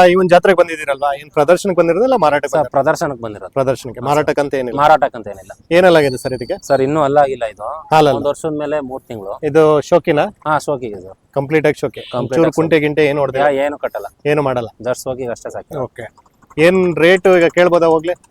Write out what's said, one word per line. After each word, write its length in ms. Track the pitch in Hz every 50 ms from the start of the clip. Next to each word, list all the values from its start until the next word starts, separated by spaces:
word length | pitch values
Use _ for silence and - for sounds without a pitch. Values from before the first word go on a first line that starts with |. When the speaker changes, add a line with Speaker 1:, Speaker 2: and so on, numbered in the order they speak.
| 180 180
Speaker 1:
ಈ 40 | 175
ಒಂದ್ 160 | 190 185 175
ಜಾತ್ರೆಗೆ 260 | 175 180 - 196 185
ಬಂದಿದ್ದೀರಲ್ವಾ, 580 | 170 175 170 165 151 151 143 139 131 143 143 139
ಏನ್ 160 | 143 147 147
ಪ್ರದರ್ಶನಕ್ಕೆ 480 | - 156 147 143 180 175 - 202 180 170
ಬಂದಿರೋದಲ್ಲ 360 | 170 170 165 185 240 262 262
ಮಾರಾಟಕ್ಕೆ 320 | 226 160 151 143 147 139 143
Speaker 2:
ಸರ್, 100 | - 160
Speaker 1:
ಬಂದಿರೋದಾ? 240 | 147 123 - 139
Speaker 2:
ಪ್ರದರ್ಶನಕ್ಕೆ 400 | 135 156 156 - 170 151 135 117
ಬಂದಿರೋದು. 280 | 113 110 104 101 95 -
Speaker 1:
ಪ್ರದರ್ಶನಕ್ಕೆ. 500 | - 139 131 135 131 - - 127 107 123
Speaker 2:
ಹಾ 60 | 120
ಸರ್. 80 | 135 147
Speaker 1:
ಮಾರಾಟಕ್ಕಂತ 400 | 151 143 156 147 156 143 139 143
ಏನಿಲ್ಲ? 240 | 135 127 120 117 139
Speaker 2:
ಮಾರಾಟಕ್ಕಂತ 500 | 147 151 156 147 143 127 - 120 104 104
ಏನಿಲ್ಲ. 240 | 98 - - - - _ _ -
Speaker 1:
ಏನೆಲ್ಲಾಗಿದೆ 460 | 165 175 190 185 170 156 147 139 127
ಸರ್ 160 | 120 - 135
ಇದಕ್ಕೆ? 340 | 127 120 123 117 180 196 -
Speaker 2:
ಸರ್, 160 | - 143 131
ಇನ್ನೂ 200 | 135 135 151 160
ಅಲ್ಲಾಗಿಲ್ಲ 420 | 147 135 143 147 143 135 135 123 120
ಇದು. 180 | 110 101 92
Speaker 1:
ಹಾಲಲ್ಲ? 540 | 104 120 143 160 - - 156 160 156 143 131
Speaker 2:
ಒಂದ್ 100 | 139 139
ವರ್ಷದ 320 | 143 143 - - 160 151 147
ಮೇಲೆ 220 | 151 143 151 151
ಮೂರ್ 220 | 139 127 131 131
ತಿಂಗಳು. 380 | _ - 120 107 98 98 110 135
Speaker 1:
ಇದು 380 | - 151 143 160 156 156 151 147
ಶೋಕಿನಾ? 460 | - - 180 170 - - 156 147 165 208 196 _ -
Speaker 2:
ಹಾ, 120 | 156 156 143
ಶೋಕಿಗೆ 420 | - - 147 123 127 113 104 95
ಸರ್. 160 | 90 92 95 _ _ _ -
Speaker 1:
ಕಂಪ್ಲೀಟ್ 320 | 139 139 135 160 156 160
ಆಗಿ 140 | 156 143 -
ಶೋಕಿ? 200 | - 131 - -
Speaker 2:
ಕಂಪ್ಲೀಟ್ 220 | 113 - - 123
Speaker 1:
ಒಂಚೂರು 220 | 120 117 131 - -
Speaker 2:
ಆಗಿ 80 | 165
Speaker 1:
ಕುಂಟೆ 240 | - - 160 160 165
Speaker 2:
ಶೋಕಿ. 100 | 156 147
Speaker 1:
ಗಿಂಟೆ 200 | 151 147 156 151
ಏನು 140 | 139 143 151
ಹೊಡ್ದಿಲ್ಲ? 260 | 139 131 123 131 143
Speaker 2:
ಯಾ, 200 | 147 143 135 139
ಏನು 120 | 147 147 -
ಕಟ್ಟಲ್ಲ. 280 | - 117 - 107 98 98 _ _ -
Speaker 1:
ಏನು 160 | 147 151 151
ಮಾಡಲ್ಲ? 260 | 143 135 127 123 113 107 _ -
Speaker 2:
ಜಸ್ಟ್ 220 | 110 123 123 - -
ಶೋಕಿಗೆ 260 | 131 131 123 131 120
ಅಷ್ಟೇ 200 | 113 - - 120
ಸಾಕು. 280 | 107 104 95 - - 143
Speaker 1:
ಓಕೆ. 580 | 127 113 - - 113 - _ _ _ _ _ _ _ _ - 147
ಏನ್ 380 | 156 175 185 190 185 180 165
ರೇಟ್ 300 | 147 151 170 190 185 - 196
ಈಗ 160 | 185 175 165 160 -
ಕೇಳ್ಬೋದಾ 320 | 175 180 180 170 170 165
ಹೋಗ್ಲಿ? 260 | 165 160 160 156 170 180 _ _ _